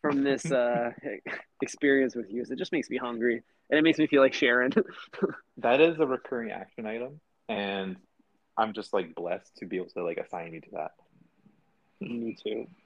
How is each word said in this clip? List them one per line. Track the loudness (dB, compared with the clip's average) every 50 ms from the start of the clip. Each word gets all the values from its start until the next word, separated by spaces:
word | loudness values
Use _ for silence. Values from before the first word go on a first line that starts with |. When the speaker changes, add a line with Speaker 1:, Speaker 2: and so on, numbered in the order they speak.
Speaker 1:
from | 0 0 0 2 2
this, | 2 0 0 0 0
uh, | 0 2 2 2 0 0 -2 -4 -6 -8 -10 -10 -10 -8 _
<laughs> | -10 -10 -10 -12 _ _ _
experience | -8 -8 -4 0 4 4 4 4 4 0 -2
with | -6 -8 -6
you | -6 -8
is | -6 -6
it | -6
just | -6 -4 -2 -2
makes | -4 -2 -4
me | -6
hungry, | -4 -4 -4 -4 0 0 0 0 0 _ _ _ _ _ _
and | 2 4
it | 6
makes | 4 4
me | 4 2
feel | 4 8 8
like | 8 6 6
Sharon. | 4 4 4 4 4 2 4 2 2 0 0 -6 -18 -18 -16 -4
<laughs> | -2 -2 -2 -2 -10 _ _ _
Speaker 2:
That | -2 2 4 6 8
is | 6 6 6 2
a | 0
recurring | 0 0 -4 -4 -6 -6 -6 -4 -6
action | -8 -10 -10 _ _ -10 -8
item, | -8 -6 -6 -8 -10 -12 -18 _ _ _ _ _ -6
and | -4 -4 -2 -4 -4 -4 -4 -6 -8 -10 _ _ _ _ _ _ _ _ _ _ _
I'm | -2 -2 -2 -2
just, | -10 -6 -2 -2
like, | -2 -2 -2 -8
blessed | -8 -6 -4 -6 -6 _ _ _
to | -14 -10
be | -6 -6
able | -6 -6 -6
to, | _ -6 -6
like, | -6 -6
assign | -6 -8 -8 -10 -12 -10 -12 -14
you | -16
to | -16 -14 -10
that. | -10 -10 -10 _ _ _ _ _ _ _ _ _ _ _ -20 _ _ _ _ _ _ _ _ _ _
Speaker 1:
Me | -12 -10 -8 -6 -6 -8 -8 -8 -8
too. | -6 -6 -6 -8 -10 -16 _ _